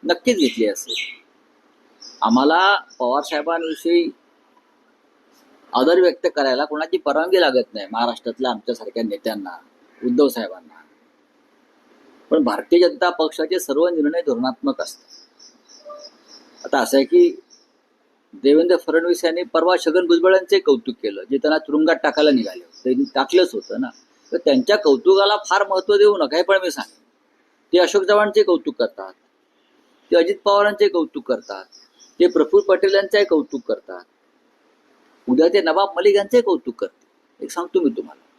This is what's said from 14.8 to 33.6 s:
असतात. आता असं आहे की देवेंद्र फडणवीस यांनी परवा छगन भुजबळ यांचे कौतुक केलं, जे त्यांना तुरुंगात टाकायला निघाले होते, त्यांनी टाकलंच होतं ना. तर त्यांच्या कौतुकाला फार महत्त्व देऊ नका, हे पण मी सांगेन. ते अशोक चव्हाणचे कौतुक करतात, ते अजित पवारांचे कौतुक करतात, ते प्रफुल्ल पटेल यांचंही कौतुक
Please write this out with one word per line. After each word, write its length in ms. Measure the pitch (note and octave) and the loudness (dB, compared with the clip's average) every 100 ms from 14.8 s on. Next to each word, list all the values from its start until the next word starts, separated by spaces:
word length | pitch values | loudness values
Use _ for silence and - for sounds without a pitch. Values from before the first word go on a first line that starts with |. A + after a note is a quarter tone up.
असतात. 280 | - - _ - _ _ - _ _ - D5+ D5 D5 _ _ - _ _ - | -10 -14 _ -20 _ _ -20 _ _ -20 -20 -20 -20 _ _ -20 _ _ -6
आता 140 | C#3 | -4
असं 180 | A#2 C3+ | 0 0
आहे 80 | C3+ | 4
की 360 | F4 F4 - _ _ _ _ _ _ _ _ _ | 4 4 2 _ _ _ _ _ _ _ _ _
देवेंद्र 420 | G2 C3 D3+ F3 F3+ - | -4 2 2 2 0 0
फडणवीस 380 | D#3+ E3+ F3 E3 | -2 0 -2 -2
यांनी 180 | E3 | -4
परवा 320 | F3+ E3 E3 F#3 E3 | -4 -2 0 0 0
छगन 220 | D#3+ F3 | 0 2
भुजबळ 280 | E3+ F3+ F#3+ | 2 4 2
यांचे 240 | F#3 G3 | 2 0
कौतुक 360 | - C3 B2 A#2 | 2 0 -2 -8
केलं, 200 | A2 G2 F#2+ | -8 -8 -6
जे 60 | C3+ | -2
त्यांना 200 | D3+ D#3 | 0 -2
तुरुंगात 380 | D3+ D3+ D#3 D#3+ | -2 -2 0 0
टाकायला 280 | D3+ C#3+ D3+ | -2 2 2
निघाले 320 | C3 G#2 F#2 | 2 -2 -10
होते, 200 | - - | -20 -10
त्यांनी 280 | B2+ B2+ C#3 C#3 | -4 -2 -2 -4
टाकलंच 340 | C#3 F3 F3+ | 0 2 0
होतं 280 | A2+ - A2+ | -2 -10 -8
ना. 80 | B2+ - _ _ _ | -8 -10 _ _ _
तर 60 | B3 | -4
त्यांच्या 400 | - C3+ B2+ G#3 | 0 0 2 2
कौतुकाला 600 | G#3 G3+ F#3 F#3+ G3 G#3 - | 4 2 4 4 4 0 0
फार 180 | G3 G3 | -2 0
महत्त्व 300 | F#3+ F#3 G3+ | -4 0 4
देऊ 200 | G#3 G3+ | 4 4
नका, 200 | C#3+ D#3 | 0 -2
हे 60 | |
पण 140 | F3+ F#3+ | 2 0
मी 80 | F#3 | 0
सांगेन. 280 | C#3+ - _ _ _ _ _ _ _ _ | -8 -12 _ _ _ _ _ _ _ _
ते 60 | F3 | 2
अशोक 240 | F3 G3+ | 2 0
चव्हाणचे 400 | F#3+ G#3 G#3 G#3 | 2 2 2 2
कौतुक 320 | G3+ E3+ - B2+ | 2 0 -2 -4
करतात, 340 | A2+ - F#2+ - _ _ _ _ _ _ _ _ _ | -6 -6 -18 -18 _ _ _ _ _ _ _ _ _
ते 60 | F3 | 0
अजित 180 | E3+ G3 | 2 -2
पवारांचे 440 | G3+ G3+ G#3 G3+ G3+ | 0 2 2 2 0
कौतुक 400 | F3 D#3 C#3+ A#2+ | 0 -4 -8 -6
करतात, 380 | A#2 - G2 F#2+ _ _ _ _ _ | -6 -6 -16 -16 _ _ _ _ _
ते 80 | F3 | 0
प्रफुल्ल 380 | D#3+ D3+ G3 G3+ | 2 2 2 4
पटेल 280 | F3+ G3 | 0 2
यांचंही 320 | G3 G3 - G3+ | 0 0 0 2
कौतुक 360 | D#3+ C#3 C3+ | 0 -2 -10